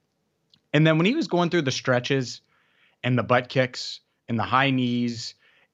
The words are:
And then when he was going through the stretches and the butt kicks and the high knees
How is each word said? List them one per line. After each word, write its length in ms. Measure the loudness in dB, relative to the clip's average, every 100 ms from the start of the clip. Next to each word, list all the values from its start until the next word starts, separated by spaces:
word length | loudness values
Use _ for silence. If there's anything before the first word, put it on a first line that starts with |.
| _ _ _ _ _ _ _
And 120 | 2 4
then 120 | 4
when 80 | 2
he 80 |
was 140 | 0 0
going 200 | 0 0
through 140 | 0
the 80 | -2
stretches 720 | -4 -2 -2 0 -2 -2 -10 _ _ _ _ _ _
and 160 | 0 0
the 40 |
butt 260 | 2 0 2
kicks 520 | 0 -2 -4 -12 -14 _ _ -8
and 100 | -6
the 40 |
high 260 | 0 0 2
knees 680 | 0 0 -2 -4 -6 -12 -16 _ _ _